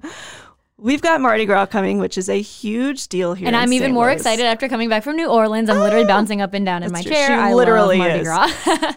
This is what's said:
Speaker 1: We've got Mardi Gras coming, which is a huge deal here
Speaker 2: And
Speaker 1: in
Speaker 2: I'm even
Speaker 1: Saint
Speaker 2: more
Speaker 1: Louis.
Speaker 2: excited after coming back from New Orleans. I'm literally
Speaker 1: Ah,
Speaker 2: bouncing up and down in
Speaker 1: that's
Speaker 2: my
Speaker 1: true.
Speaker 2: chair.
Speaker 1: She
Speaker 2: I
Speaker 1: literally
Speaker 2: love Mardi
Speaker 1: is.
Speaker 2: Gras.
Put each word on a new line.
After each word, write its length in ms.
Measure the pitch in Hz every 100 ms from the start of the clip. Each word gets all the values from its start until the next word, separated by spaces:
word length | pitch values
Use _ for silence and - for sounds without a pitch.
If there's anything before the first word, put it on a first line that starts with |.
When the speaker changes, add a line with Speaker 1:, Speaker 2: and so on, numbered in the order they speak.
| 311 - - - - _ _ _
Speaker 1:
We've 220 | 214 285
got 180 | 330 320
Mardi 260 | 254 220 208
Gras 200 | 196 196
coming, 340 | 208 190 202
which 180 | 185 190
is 100 | 190
a 120 | 202
huge 640 | 208 - 208 220 269 269 -
deal 280 | 185 175
here 120 | 180 233
Speaker 2:
And 80 |
Speaker 1:
in 80 | 233
Speaker 2:
I'm 100 | 247
even 140 | 254 269
Speaker 1:
Saint 80 |
Speaker 2:
more 120 | 247 240
Speaker 1:
Louis. 80 |
Speaker 2:
excited 300 | - 247 226
after 220 | 240 226 262
coming 200 | 233 233
back 160 | 214
from 100 | 277
New 140 | 320 330
Orleans. 420 | 226 220 220 220
I'm 80 | 202
literally 260 | 208 220 214
Speaker 1:
Ah, 20 |
Speaker 2:
bouncing 320 | 196 214 208
up 120 | 196
and 120 | 196 190
down 160 | 175
in 80 | 175
Speaker 1:
that's 120 | 175
Speaker 2:
my 40 | -
Speaker 1:
true. 40 |
Speaker 2:
chair. 160 | 302 277
Speaker 1:
She 40 |
Speaker 2:
I 200 | 262 208
Speaker 1:
literally 440 | 240 240 220 202 185
Speaker 2:
love 80 | 175
Mardi 120 | 147
Speaker 1:
is. 60 | 165
Speaker 2:
Gras. 680 | 165 285 - 339 320 302